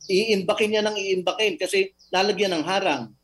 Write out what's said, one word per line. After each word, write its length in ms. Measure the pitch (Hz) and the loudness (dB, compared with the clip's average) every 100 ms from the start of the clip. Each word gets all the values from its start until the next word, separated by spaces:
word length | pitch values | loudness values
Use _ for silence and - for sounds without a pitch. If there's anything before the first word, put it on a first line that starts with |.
iimbakin 640 | - 190 226 196 180 208 214 | -2 0 2 0 0 0 2
niya 140 | 214 | 2
ng 100 | 208 | 0
iimbakin 600 | 208 196 185 180 233 214 165 | -2 -2 -2 -2 0 0 0
kasi 340 | 180 196 190 _ - | -2 0 -2 _ -4
lalagyan 420 | 185 202 202 196 | 0 2 2 0
ng 120 | 165 | 0
harang. 460 | 151 196 190 135 113 - | -2 0 0 -2 -4 -14